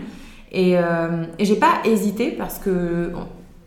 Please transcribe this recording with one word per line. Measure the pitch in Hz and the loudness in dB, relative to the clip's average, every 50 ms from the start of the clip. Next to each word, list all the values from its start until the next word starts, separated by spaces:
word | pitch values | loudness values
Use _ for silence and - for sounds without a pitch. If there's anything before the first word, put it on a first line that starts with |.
| - - - - - - - - - - | -6 -12 -14 -16 -18 -18 -20 -20 -16 -6
Et, | - 185 185 180 180 175 | -2 2 4 4 4 4
euh, | 175 170 170 165 165 165 170 165 165 165 - - | 2 2 0 0 0 0 -2 -2 -4 -4 -4 0
et | 208 | 2
j'ai | 196 214 | 2 4
pas | - 294 330 - - - | 4 4 4 4 4 2
hésité | 226 226 196 196 208 190 220 240 320 | 2 2 2 2 0 0 0 -2 -2
parce | - - 202 180 - - | -2 -4 -6 -8 -8 -6
que, | - 196 185 180 175 170 170 170 170 175 175 - - 175 - - - - - - - | -2 0 0 0 0 0 -2 -2 -2 -4 -6 -8 -10 -12 -14 -18 -20 -20 -20 -20 -10